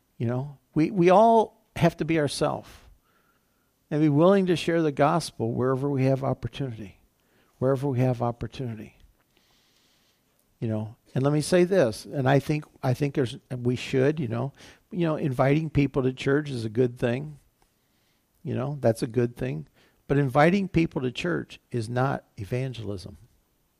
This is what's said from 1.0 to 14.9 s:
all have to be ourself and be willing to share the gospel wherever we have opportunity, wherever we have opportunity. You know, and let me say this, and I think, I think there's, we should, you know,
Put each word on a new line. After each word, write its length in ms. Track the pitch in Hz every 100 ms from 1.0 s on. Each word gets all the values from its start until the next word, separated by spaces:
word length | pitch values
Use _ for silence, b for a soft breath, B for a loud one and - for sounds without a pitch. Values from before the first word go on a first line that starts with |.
| 175
all 500 | 185 226 226 208 _ _ -
have 200 | 165 -
to 80 |
be 160 | 160 165
ourself 680 | 143 - 147 120 - - - _ _ _ _ _ _ _ _ _ -
and 100 | 151
be 80 | 156
willing 380 | 143 175 202 180
to 80 |
share 260 | 160 - 170
the 120 | 156
gospel 600 | 135 143 170 - - 113
wherever 380 | 123 127 131 143
we 140 | 135
have 180 | 131 131
opportunity, 760 | 131 131 120 - 135 110 98 - _ _ _ _ _ -
wherever 300 | 131 135 143
we 100 | 123
have 240 | 127 120
opportunity. 720 | 120 117 117 - 127 110 104 _ _ _ _ _ _ _ _ _ _ _ _ _ _ _ _ -
You 80 | 117
know, 280 | 110 110 117 _
and 100 | -
let 80 | 139
me 80 | 151
say 240 | 143 180
this, 400 | 175 190 123 -
and 240 | - 147 131
I 100 | 139
think, 260 | - 151 - _
I 120 | 131
think 200 | 123 143
there's, 220 | 151 120 135 -
we 240 | 127 123
should, 460 | 123 - 131 135 156
you 80 | 117
know, 240 | 117 139 - B B B